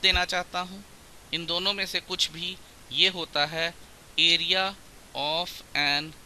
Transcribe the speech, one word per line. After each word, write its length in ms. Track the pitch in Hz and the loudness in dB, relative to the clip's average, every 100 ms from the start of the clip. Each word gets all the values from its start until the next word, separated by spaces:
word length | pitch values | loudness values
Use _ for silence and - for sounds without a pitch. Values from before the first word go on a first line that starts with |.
देना 220 | 190 180 180 | 2 4 2
चाहता 340 | 185 175 180 | -2 -4 -6
हूँ, 240 | 180 190 202 - - - - | -8 -10 -18 -20 -20 -20 -8
इन 120 | 160 165 | -8 -4
दोनों 280 | 170 190 | -2 -2
में 120 | 202 190 | -2 -2
से 140 | 180 | -4
कुछ 300 | - 180 - | -4 -2 -2
भी 240 | 156 180 190 - - - | -4 -10 -12 -16 -20 -6
ये 160 | 135 180 | 4 4
होता 360 | 185 160 147 147 | 4 -4 0 0
है 280 | 160 165 - - - - - | 0 -4 -6 -18 -20 -10 2
area 460 | 165 165 170 185 190 196 - - - - | 6 6 4 2 0 -4 -16 -20 -14 -6
of 340 | 143 160 180 - - 139 | -2 -2 -4 -8 -8 -2
an 340 | 143 143 156 - | 0 0 -2 -12